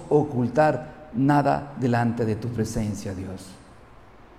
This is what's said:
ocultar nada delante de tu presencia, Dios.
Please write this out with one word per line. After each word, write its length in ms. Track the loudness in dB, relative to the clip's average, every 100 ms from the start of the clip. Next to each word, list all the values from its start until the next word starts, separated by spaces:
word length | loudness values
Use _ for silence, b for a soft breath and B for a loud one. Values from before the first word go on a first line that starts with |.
| 2
ocultar 1040 | 2 2 0 0 4 4 2 -4 -16 -8
nada 600 | 0 4 4 4 0 -2 -2
delante 440 | 0 2 2 0
de 120 | -2 -2
tu 120 | -4
presencia, 680 | -2 -2 -2 -4 -4 -8 -8
Dios. 320 | -10 -10 -14 -20 -20 -20 -20 -20 -20 -20 -20